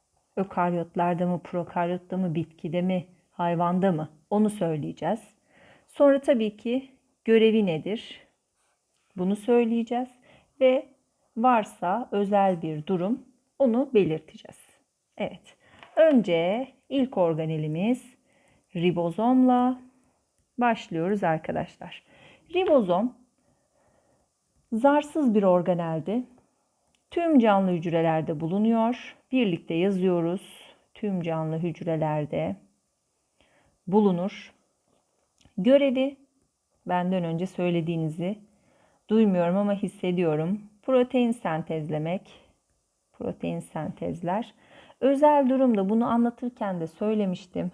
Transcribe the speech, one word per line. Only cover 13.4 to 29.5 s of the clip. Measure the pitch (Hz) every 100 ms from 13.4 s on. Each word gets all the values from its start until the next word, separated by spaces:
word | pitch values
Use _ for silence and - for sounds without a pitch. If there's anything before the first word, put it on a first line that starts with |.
| _ -
onu | 269 226 277
belirteceğiz. | 233 170 156 - - - - - _ _ _ _ -
Evet. | - - _ _ _ - - -
Önce | 320 269 196 165 170 220 262 _ -
ilk | 269 254 202
organelimiz | 170 156 160 160 156 160 208 254 - _ _ _ _ _ _ 175
ribozomla | 175 170 170 165 233 254 254 247 254 254 - _ _ _ _ _ _ -
başlıyoruz | 240 226 - 165 170 208
arkadaşlar. | 185 160 - - 175 - 175 - _ _ - - -
Ribozom | 339 381 294 185 175 247 - _ _ _ _ _ _ _ _ _ _ _ _ _ _ -
zarsız | 220 277 285 285 320 269 214
bir |
organeldi. | 196 180 175 175 165 160 156 226 247 _ _ _ _ _ _ _ _
Tüm | - 339 294
canlı | 220 196 190
hücrelerde | 175 170 165 165 160 156 151
bulunuyor. | 160 196 220 226 226 247 - - -
Birlikte | 254 226